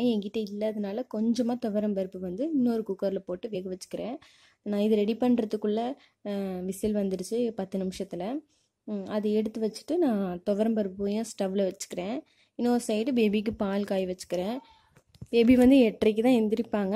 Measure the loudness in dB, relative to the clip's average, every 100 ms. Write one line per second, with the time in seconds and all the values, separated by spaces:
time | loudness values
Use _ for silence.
0 | 0 0 -2 -6 -6 -4 -4 -2 -4 -6
1 | -6 -2 0 2 0 -2 -2 -2 0 -2
2 | -4 -6 -8 -4 -2 0 2 0 -4 -2
3 | -2 -4 -6 -8 -6 -8 -8 -10 -10 -8
4 | -8 -10 -14 _ _ _ -6 0 2 2
5 | 2 0 2 2 0 -2 -2 -2 -4 -8
6 | _ _ -8 -6 -6 -6 -6 -4 -2 0
7 | 0 -2 -4 -2 -2 -4 -6 -4 -4 -6
8 | -8 -6 -6 -6 -10 _ _ _ -8 -8
9 | -4 -2 0 0 0 -2 -4 -6 -4 0
10 | 2 2 -2 -4 -2 0 2 0 -2 -2
11 | -4 -2 -6 -4 -2 0 0 -2 -10 -8
12 | -6 -8 -10 _ _ -4 0 0 0 -2
13 | 0 2 2 2 -2 -2 -2 -2 0 -2
14 | -2 -6 -6 -4 -4 -6 -10 _ _ _
15 | _ -20 0 4 8 8 10 8 6 4
16 | 2 4 4 4 4 0 -2 -2 0